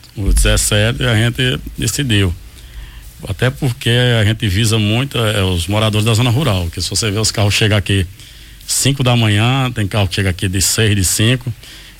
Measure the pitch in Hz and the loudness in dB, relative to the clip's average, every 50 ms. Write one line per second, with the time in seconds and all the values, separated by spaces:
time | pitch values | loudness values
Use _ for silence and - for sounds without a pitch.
0 | - - - - 101 98 90 87 - 107 107 104 - - 110 104 104 113 120 - | -20 -16 -10 -4 -2 0 2 2 4 4 2 2 2 2 2 2 2 2 0 0
1 | - 127 117 107 120 120 123 123 131 127 127 - - - - - - 123 - - | 0 0 2 2 2 0 0 0 -2 -2 -2 -4 -6 -10 -8 -6 -4 -4 -2 -2
2 | 147 131 110 101 98 92 85 - - - - - - - - - - - - - | -2 0 2 2 2 0 -2 -4 -10 -18 -20 -20 -20 -18 -16 -16 -16 -16 -16 -20
3 | - - - - - - 101 - - 127 135 - - 135 120 - - 117 117 120 | -20 -20 -18 -12 -10 -10 -4 -2 -2 -2 0 0 -2 -4 -2 -2 -2 0 2 2
4 | 123 123 120 113 107 101 110 110 113 107 87 98 120 110 110 113 107 104 107 117 | 2 2 2 2 2 2 0 0 -2 -2 0 0 0 2 2 0 0 0 0 0
5 | 135 139 - 127 113 107 107 107 95 92 92 85 82 87 104 107 107 110 104 107 | -2 -2 -2 -2 -2 0 0 0 0 0 0 -2 -2 -2 0 0 0 0 2 2
6 | 107 113 113 104 120 127 113 127 160 139 101 92 87 85 - - 90 - 104 98 | 2 2 2 2 2 2 2 2 2 0 0 0 -2 -4 -6 -6 -6 -4 -4 -2
7 | - 110 98 110 110 - - - 101 101 101 - 113 104 107 107 95 - 101 98 | -2 -2 0 0 -2 -2 0 0 2 2 2 2 2 2 2 2 2 2 0 0
8 | 90 - - - - - - - - - - - - - - - - 139 139 135 | 0 -2 -6 -14 -20 -20 -20 -20 -20 -20 -20 -16 -10 -6 -4 0 0 0 0 2
9 | 131 123 123 120 113 110 101 101 110 120 127 135 131 123 117 - 104 98 - 110 | 2 2 2 4 4 4 2 2 2 2 2 0 0 -2 -2 -2 -4 -2 0 0
10 | 101 92 - - 98 95 90 - - 98 90 98 95 - - - 113 107 104 98 | 0 0 0 0 0 0 0 -2 -2 -2 -2 0 0 0 0 2 2 2 2 2
11 | 92 - - - 107 110 127 127 - - 113 - - - - - - - - | 2 0 2 2 2 2 2 0 -2 -6 -10 -10 -12 -20 -20 -20 -20 -20 -20